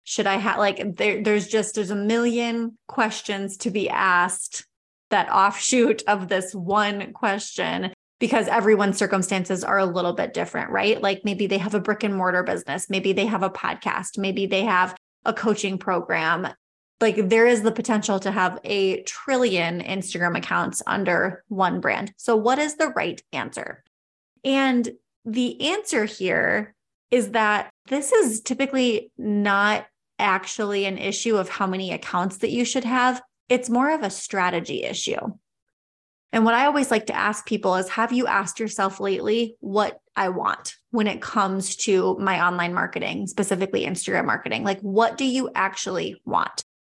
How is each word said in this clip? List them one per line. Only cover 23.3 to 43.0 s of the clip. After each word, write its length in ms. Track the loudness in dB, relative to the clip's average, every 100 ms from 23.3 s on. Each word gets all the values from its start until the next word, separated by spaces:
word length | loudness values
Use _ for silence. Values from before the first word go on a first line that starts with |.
answer? 500 | -8 -8 -8 -10 -12 _ _ _ _ _ _
And 440 | 0 2 4 2 0 -6 _ _
the 480 | -6 -2 -2 -2 -2
answer 320 | -2 -2 0
here 720 | -2 -2 0 2 2 0 -4 _ _ _ _
is 220 | 2 2
that 380 | 2 2 0 -2 -12 -6
this 240 | -4 2
is 280 | 4 4 0
typically 720 | -2 -2 0 2 2 0 -4 -6
not 680 | -2 0 2 4 2 0 -4 _ _ -2
actually 640 | 0 0 -2 -6 -2 0
an 120 | -2 -2
issue 400 | -4 -2 0 0
of 120 | 0
how 180 | -2 -2
many 240 | -2 -4
accounts 460 | -6 -4 -2 -2 -2
that 140 | -2
you 120 | 0
should 200 | 0 -2
have. 360 | 0 2 2 0 -6 _ 0
It's 200 | 0 2
more 220 | 2 2
of 140 | 0
a 60 | -2
strategy 760 | -6 -6 -2 0 0 -2 -4
issue. 340 | -4 -4 -4 -4 -6 -10 _ _ _ _ _ _ _ _ _
And 120 | 2
what 100 | 4
I 120 | 4 4
always 240 | 2 2
like 160 | 0 0
to 100 | -2
ask 300 | -2 -2 -4
people 300 | -2 2 0
is, 120 | 0
have 220 | -2 0
you 140 | 0 2
asked 340 | 0 -2 -4
yourself 400 | -6 -2 -2 -2
lately 560 | -2 -2 0 0 0 -6
what 400 | -2 0 0 -4 _ -2
I 140 | -2
want 440 | -2 -2 -4 -8 -16 _
when 160 | 0 0
it 160 | -2
comes 540 | -4 0 0 -2 -4 -4
to 400 | 2 4 4 2
my 260 | 0 2
online 300 | 2 2 -2
marketing, 520 | -2 -2 -4